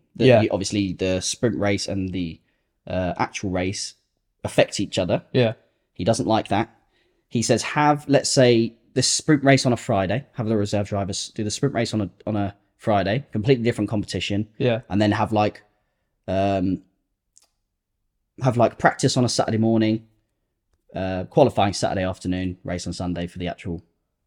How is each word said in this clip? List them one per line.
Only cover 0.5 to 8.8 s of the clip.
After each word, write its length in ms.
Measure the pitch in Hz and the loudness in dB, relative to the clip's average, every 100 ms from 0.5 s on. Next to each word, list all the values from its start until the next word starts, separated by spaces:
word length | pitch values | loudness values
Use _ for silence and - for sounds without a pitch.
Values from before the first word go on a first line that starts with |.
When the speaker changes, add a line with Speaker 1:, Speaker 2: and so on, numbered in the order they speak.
Speaker 1:
obviously, 440 | 95 95 107 98 | 0 -2 -2 -2
the 260 | 87 92 92 | -2 -2 -2
sprint 360 | - - 120 73 | -4 -2 -2 0
race 280 | 101 101 - | -2 -2 -4
and 240 | 98 92 | -6 -4
the, 280 | 92 85 76 _ _ _ _ - | -4 -6 -8 _ _ _ _ -8
uh, 260 | 92 90 87 | -4 -4 -4
actual 320 | 127 - 101 | -6 -6 -6
race 440 | 90 92 104 - - _ _ _ _ | -4 -4 -6 -10 -16 _ _ _ _
affect 360 | - - - - | -2 2 2 0
each 180 | 98 - | -4 -2
other. 240 | 87 123 - | -2 -2 -2
Speaker 2:
Yeah. 220 | 135 117 110 _ _ _ | 0 0 -2 _ _ _
Speaker 1:
He 120 | - | -4
doesn't 220 | 90 110 90 | -2 0 0
like 220 | 110 - | 0 0
that. 220 | 101 113 _ _ _ _ _ _ | -2 -2 _ _ _ _ _ _
He 140 | 120 | -4
says, 200 | 110 113 | 2 0
have, 420 | - 151 147 147 143 | 0 0 2 2 2
let's 220 | 139 - | 2 4
say, 440 | - 123 117 113 - | 4 6 6 2 -6